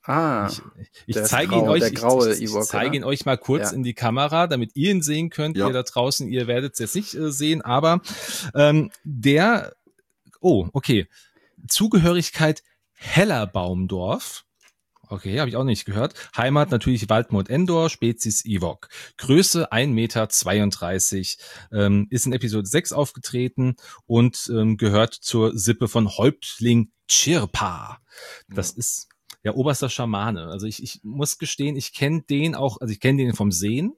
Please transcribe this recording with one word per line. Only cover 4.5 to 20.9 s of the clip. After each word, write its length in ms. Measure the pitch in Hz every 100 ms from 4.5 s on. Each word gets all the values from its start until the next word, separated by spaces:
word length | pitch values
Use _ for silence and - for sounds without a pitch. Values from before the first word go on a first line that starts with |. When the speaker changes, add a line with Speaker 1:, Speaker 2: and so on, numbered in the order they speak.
| 135 113
Speaker 2:
ihr 160 | - 175
ihn 100 | 190
sehen 300 | 147 151 165
könnt. 260 | - 156 156
Speaker 3:
Ja. 120 | 98
Speaker 2:
Ihr 40 |
da 120 | 127
draußen, 420 | 127 127 127 - 131
ihr 200 | 127 120
werdet's 320 | 120 135 -
jetzt 160 | - 180
nicht, 180 | 208
äh, 160 | - 156
sehen, 320 | 139 151 160
aber, 380 | - 127 160 175 - - - - 165 135
ähm, 340 | 147 151 139 -
der, 720 | 160 135 139 143 202 233 - - _ _ _ _ _ _
oh, 260 | 185 117 87
okay. 340 | 139 - 113 90 _ _ _ _ _ 131
Zugehörigkeit 960 | - 214 214 165 175 165 - 156 156 _ _ _ _ - - 208 139
Hellerbaumdorf. 1040 | 101 95 90 92 92 92 90 190 - - _ _ _ _ _ _ _
Okay, 300 | 101 95 113
hab 80 | 139
ich 80 | 113
auch 80 |
nicht 200 | 131 113
gehört. 300 | - 101 120 - - -
Heimat 340 | 123 147 147
natürlich 380 | 120 - 123 101
Waldmord 400 | 110 120 101 95
Endor, 400 | 135 185 170 165
Spezies 540 | - 117 117 110 101 -
Ewok. 420 | 98 85 - - - - -
Größe 520 | - 147 196 170 160
ein 220 | 110 143
Meter 360 | 113 113 117 110
zweiunddreißig, 1080 | - 90 104 101 - 85